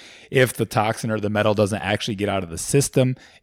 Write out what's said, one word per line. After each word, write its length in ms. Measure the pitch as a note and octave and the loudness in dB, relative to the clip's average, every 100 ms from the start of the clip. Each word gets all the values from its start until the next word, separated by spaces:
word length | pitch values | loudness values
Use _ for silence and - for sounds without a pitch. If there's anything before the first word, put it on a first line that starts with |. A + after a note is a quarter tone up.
| - - - | -20 -20 -2
If 220 | C3+ B2+ | 2 2
the 140 | - A2 | 0 -2
toxin 440 | A#2 G#2+ A2+ A#2 | 0 0 -2 -2
or 80 | G#2+ | -2
the 120 | G#2 | 0
metal 240 | G#2 G#2 | 2 2
doesn't 280 | G#2 G2+ G#2 | 2 2 0
actually 340 | F#2 G#2 - G2 | 0 -2 -2 -2
get 120 | G2+ | -2
out 160 | G2 | -2
of 60 | E2+ | -4
the 80 | D#2+ | -6
system, 580 | - C#3 - C#3 B2+ C3 - - | 0 0 2 2 0 -2 -10 -10